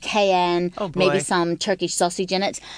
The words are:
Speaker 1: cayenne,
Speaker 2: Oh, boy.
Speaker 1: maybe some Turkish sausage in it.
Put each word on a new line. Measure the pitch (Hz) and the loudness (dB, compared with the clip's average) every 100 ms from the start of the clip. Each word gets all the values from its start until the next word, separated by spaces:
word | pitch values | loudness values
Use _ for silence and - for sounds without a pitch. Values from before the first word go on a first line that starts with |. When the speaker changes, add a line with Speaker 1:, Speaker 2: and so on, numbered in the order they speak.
Speaker 1:
cayenne, | - 214 196 180 180 175 175 - | -4 0 2 4 2 0 -2 -4
Speaker 2:
Oh, | 196 | -4
boy. | 175 | 2
Speaker 1:
maybe | 180 147 | 2 2
some | - 185 170 165 | 0 0 0 -2
Turkish | - 185 175 | -2 -2 -2
sausage | - 175 185 185 | 0 0 0 -2
in | 185 | 0
it. | 196 - - | -2 -4 -14